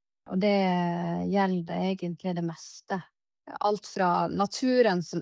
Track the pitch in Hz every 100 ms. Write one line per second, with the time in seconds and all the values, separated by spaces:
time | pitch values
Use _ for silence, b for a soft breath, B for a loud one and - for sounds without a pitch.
0 | _ _ - 190 208 202 185 180 175 170
1 | 170 175 180 196 190 185 170 175 185 190
2 | 175 165 185 170 170 160 - - - 190
3 | - _ _ _ - - 208 208 - 196
4 | 180 175 170 170 202 - 254 254 220 180
5 | 160 170